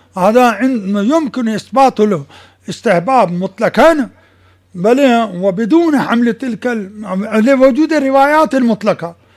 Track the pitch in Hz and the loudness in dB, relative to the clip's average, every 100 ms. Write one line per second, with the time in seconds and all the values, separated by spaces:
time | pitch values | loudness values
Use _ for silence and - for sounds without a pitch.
0 | _ - 185 233 247 202 262 254 190 202 | _ -2 2 4 2 0 -2 -2 -4 -2
1 | 202 320 294 254 220 214 - 247 269 254 | 0 0 -2 -4 -4 -6 -4 2 2 2
2 | 214 175 139 - - _ - - 233 175 | -2 -2 -8 -20 -20 _ -14 -6 0 0
3 | 175 262 190 175 190 - 214 - 302 320 | 2 0 0 -2 -8 -4 -2 4 4 4
4 | 220 _ _ _ _ _ _ 180 196 254 | -2 _ _ _ _ _ _ -4 0 2
5 | 277 233 226 175 196 185 226 330 339 285 | 2 2 -2 -4 -4 -2 0 2 2 0
6 | - 233 240 226 269 220 247 233 190 214 | 0 0 0 -2 -6 -6 -6 -6 -8 -14
7 | 214 190 220 220 226 269 262 247 311 311 | -8 -6 -4 0 2 4 4 2 0 0
8 | 269 269 277 302 311 262 240 220 214 170 | 0 2 2 2 2 0 0 -2 -2 -4
9 | 165 170 _ | -6 -14 _